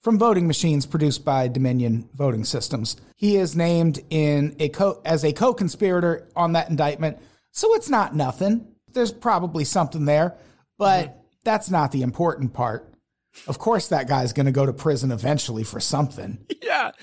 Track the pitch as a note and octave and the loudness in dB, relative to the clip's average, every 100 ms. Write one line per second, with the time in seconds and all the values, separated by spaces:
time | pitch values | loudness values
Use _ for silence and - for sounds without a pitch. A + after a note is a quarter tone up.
0 | - A3 A#3 G3 E3+ D3 E3+ D3 C3+ D#3+ | 2 4 4 4 2 2 2 0 0 0
1 | D3+ C3 - C3+ B2+ C3 C3 B2 A#2+ A2+ | 0 0 0 0 0 0 0 2 0 -2
2 | - C3+ C#3+ A2+ G#2+ C3 - C#3+ B2+ - | -4 -4 -2 -2 -4 -4 -4 -6 -6 -8
3 | - _ G3+ G3+ F3+ D#3 E3+ E3+ E3 C#3+ | -14 _ 2 2 2 0 2 2 2 0
4 | - D#3+ D3+ D3 D3 - D3+ D3+ G3 - | -4 0 2 2 0 -2 -4 0 0 0
5 | D3+ D#3+ D3+ - B3 A#3+ F3+ - G3+ F3+ | -2 0 0 2 0 2 -2 0 0 2
6 | F3 D#3 - - E3+ E3 - D#3 D3 C#3+ | 0 -2 -6 -4 0 0 0 0 0 0
7 | D#3 - - _ _ - A4 A4 A4 B3+ | -4 -6 -18 _ _ -2 2 2 2 0
8 | F#3+ D3+ C3+ - G3 A3+ - _ _ - | 0 0 -2 0 0 0 -2 _ _ -2
9 | A#3 A#3 A#3+ F#3+ F3+ D#3+ C#3+ F#3+ D#3+ D#3+ | -2 -2 0 0 0 -2 -2 0 0 0
10 | D3 D3+ F3 - - _ _ _ G3 F#3+ | 2 4 2 -2 -20 _ _ _ 2 2
11 | D3+ - _ _ - G#3+ G#3+ F3+ C#3+ C#3 | 0 -10 _ _ -2 -2 0 0 0 0
12 | B2+ - E3+ C#3 C3+ - A#2 A2 - _ | -2 0 -2 0 -4 -2 -4 -4 -10 _
13 | _ _ _ - - B2+ - A3+ - D#3 | _ _ _ -20 -10 -4 0 0 0 -2
14 | C3 C#3 B2+ C#3+ C#3 C3+ C3+ C3+ D#3+ C#3 | 0 0 0 0 0 2 0 0 -2 0
15 | C3 A2+ A#2 D3 - A2 A2 A#2 - D3 | 0 -2 -2 -2 -2 -6 -6 -4 -2 0
16 | D3 - G2 - - - A#4 D4+ B3 - | -2 -4 -12 -12 -10 -8 -2 -2 -2 -6